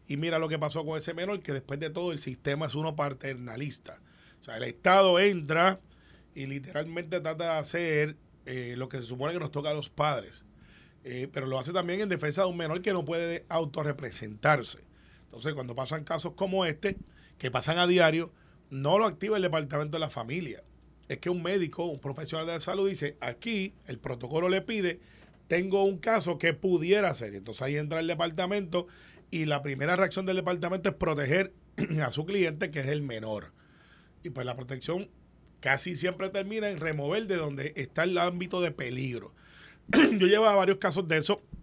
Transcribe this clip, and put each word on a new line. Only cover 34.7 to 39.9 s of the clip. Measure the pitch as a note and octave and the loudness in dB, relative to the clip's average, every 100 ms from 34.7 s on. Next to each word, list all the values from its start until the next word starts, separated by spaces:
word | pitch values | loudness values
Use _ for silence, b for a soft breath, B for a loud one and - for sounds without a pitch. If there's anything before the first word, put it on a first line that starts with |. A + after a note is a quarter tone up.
| C3+ C#3 F3 - - - - - - | -8 -4 -4 -6 -14 -20 -20 -20 -6
casi | C3 C3+ F3+ D3+ | 0 0 0 -2
siempre | F3+ F3+ F#3+ | -2 -2 -4
termina | G3+ F#3+ A3 G#3 | -2 -4 -2 -2
en | F3 | -2
remover | D#3+ D3+ C#3+ G3+ A3 | -2 -2 -2 -2 0
de | F3+ | -2
donde | D3+ C#3 C#3+ D3 | -2 -4 -6 -6
está | C3+ - | -4 0
el | E3+ F3+ | 0 2
ámbito | F3 F3 F3+ F3+ | 2 0 -4 -2
de | F3 | -2
peligro. | - C3+ B2+ C3 A#2 G2 b b b | -2 -6 -4 -4 -6 -10 b b b
<clears throat> | b b - | b b 2